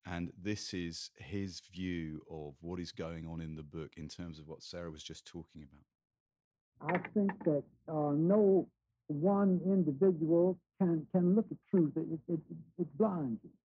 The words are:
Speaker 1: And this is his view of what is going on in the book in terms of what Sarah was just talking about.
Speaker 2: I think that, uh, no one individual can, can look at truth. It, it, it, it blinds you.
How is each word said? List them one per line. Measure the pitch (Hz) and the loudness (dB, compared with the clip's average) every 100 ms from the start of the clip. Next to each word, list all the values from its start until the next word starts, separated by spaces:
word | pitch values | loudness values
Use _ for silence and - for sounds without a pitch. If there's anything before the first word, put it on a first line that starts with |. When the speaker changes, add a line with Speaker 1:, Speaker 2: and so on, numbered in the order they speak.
Speaker 1:
And | - 87 87 - | -8 -6 -6 -6
this | 95 107 - | -6 -6 -6
is | 95 87 82 - _ | -6 -6 -8 -12 _
his | - 101 98 85 - | -10 -8 -8 -10 -16
view | 90 92 87 80 78 - | -8 -6 -4 -6 -10 -12
of | 80 73 69 | -12 -12 -14
what | 82 90 | -10 -8
is | 85 | -10
going | - 82 82 80 | -8 -10 -8 -10
on | 82 | -8
in | 80 78 | -8 -10
the | |
book | 76 80 76 - | -12 -12 -12 -12
in | 76 | -14
terms | - 87 78 | -12 -12 -14
of | 76 | -16
what | 78 | -16
Sarah | - 87 85 | -14 -12 -12
was | 78 | -12
just | - 80 - | -14 -16 -14
talking | 87 80 80 | -16 -16 -18
about. | 71 71 _ _ _ _ _ _ _ _ _ _ 151 180 | -20 -20 _ _ _ _ _ _ _ _ _ _ -2 -2
Speaker 2:
I | 180 | 0
think | 214 196 - - | 0 0 0 2
that, | 147 - _ - | 2 -2 _ -6
uh, | 156 147 | -2 0
no | 147 165 208 202 190 - _ _ _ _ | 2 4 6 6 6 2 _ _ _ _
one | 147 175 202 202 180 | 0 2 4 4 2
individual | 165 196 151 135 190 170 156 170 180 180 _ _ | 4 2 2 4 4 4 4 6 4 2 _ _
can, | 185 165 143 | 2 2 2
can | 185 175 202 | 2 4 4
look | - | 2
at | 151 _ | -8 _
truth. | 190 156 160 | 2 4 2
It, | 156 | -4
it, | 160 - | -6 -4
it, | 170 - 165 - - | -6 -6 -16 -16 -6
it | 175 143 | -6 0
blinds | 214 180 139 110 | 0 0 -4 -4
you. | - _ | -10 _